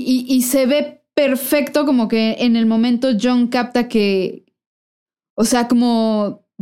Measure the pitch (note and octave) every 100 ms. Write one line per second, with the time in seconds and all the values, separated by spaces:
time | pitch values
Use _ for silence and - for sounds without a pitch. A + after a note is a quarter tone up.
0 | B3 B3+ B3 C4 B3 C#4 B3+ D4 D4 -
1 | _ - C#4 B3+ - D4 C#4+ D4 D4 B3+
2 | A3 A3+ A3 - A#3+ A#3 A3 A3+ A#3+ A#3+
3 | C4 G#3+ B3 B3 A#3+ B3 A#3+ B3 A#3+ A3+
4 | G3+ F#3+ F3+ - _ _ _ _ _ _
5 | _ _ _ - A3+ B3 A#3+ A#3+ A#3+ A3+
6 | A3 G#3+ G#3 - _ -